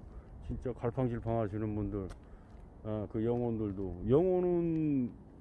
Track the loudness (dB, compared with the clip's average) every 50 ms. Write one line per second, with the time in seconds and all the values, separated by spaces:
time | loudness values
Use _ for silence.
0 | -10 -14 -16 -16 -16 -16 -16 -12 -8 -6 -6 -4 -4 -4 -4 -2 -2 -2 2 2
1 | 2 2 0 0 -2 0 2 2 2 0 0 -2 -2 0 0 0 0 0 -2 -2
2 | -4 -4 -8 -12 -16 -18 -18 -18 -18 -18 -18 -18 -18 -18 -16 -10 -6 -4 -2 -2
3 | -2 -2 -2 0 2 2 2 2 0 0 0 0 0 -2 -2 -2 -4 -4 -4 -2
4 | 4 6 6 8 8 6 4 4 4 4 4 4 4 2 2 2 2 4 4 2
5 | 2 0 -2 -8 -16 -18 -20 -20